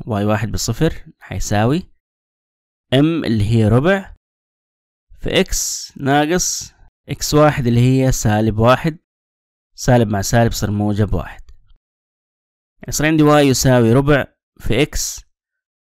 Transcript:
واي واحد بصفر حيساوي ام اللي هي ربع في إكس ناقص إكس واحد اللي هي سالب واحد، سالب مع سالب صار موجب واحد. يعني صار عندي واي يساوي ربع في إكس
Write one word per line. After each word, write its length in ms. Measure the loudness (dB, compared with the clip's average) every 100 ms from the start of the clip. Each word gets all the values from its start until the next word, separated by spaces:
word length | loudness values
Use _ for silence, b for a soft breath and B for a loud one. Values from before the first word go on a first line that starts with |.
| -8
واي 200 | -4 -2
واحد 260 | -2 -2
بصفر 540 | -6 -6 -2 -2 -2 -12 -20
حيساوي 720 | -12 -8 -4 0 0 -2 -6 _ _ _ _ _ _ _ _ _ _
ام 320 | 0 2 0 -2
اللي 240 | -2 0
هي 160 | 2 4
ربع 480 | 2 2 0 -4 -18 _ _ _ _ _ _ _ _ _ -12
في 200 | -4 -2
إكس 520 | -2 -4 -6 -10 -14 -10
ناقص 760 | -2 0 0 -2 -4 -8 -12 _ _ _ -14
إكس 240 | -10 -2
واحد 340 | 2 2 2 0
اللي 120 | 2
هي 320 | 2 2 2
سالب 480 | 0 0 0 0 2
واحد، 400 | 2 2 -2 -8 _ _ _ _ _ _ _ -8
سالب 320 | 0 2 2
مع 140 | -2
سالب 300 | -2 0 0
صار 200 | 0 -4
موجب 420 | -2 -2 -2 -2
واحد. 280 | -2 -6 -14 -20 -20 _ _ _ _ _ _ _ _ _ _ _ _
يعني 100 | -10
صار 160 | -4 0
عندي 160 | 2
واي 240 | 4 4 4
يساوي 460 | 2 2 4 4
ربع 320 | 4 2 0 0 _ _ _
في 220 | -2 0
إكس 400 | -2 -4 -8 -10 -18 _ _ _ _ _